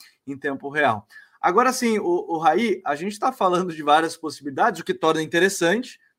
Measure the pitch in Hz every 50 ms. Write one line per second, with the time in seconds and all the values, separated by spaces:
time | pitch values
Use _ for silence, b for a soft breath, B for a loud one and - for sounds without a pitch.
0 | b b b b b 135 139 135 151 143 139 139 139 139 143 151 147 123 110 104
1 | - _ B B B B B B B 175 175 226 247 262 247 - 247 226 220 202
2 | - 175 175 180 - - 165 156 165 156 160 196 240 220 175 - - 139 147 143
3 | 175 208 208 - - 262 - - 208 185 180 175 185 180 160 156 147 147 147 160
4 | 165 160 - - 165 151 131 - 135 143 135 151 196 240 190 170 - - 180 -
5 | 170 160 156 160 156 156 175 170 180 196 190 - 175 170 190 240 254 - - -
6 | _ _ _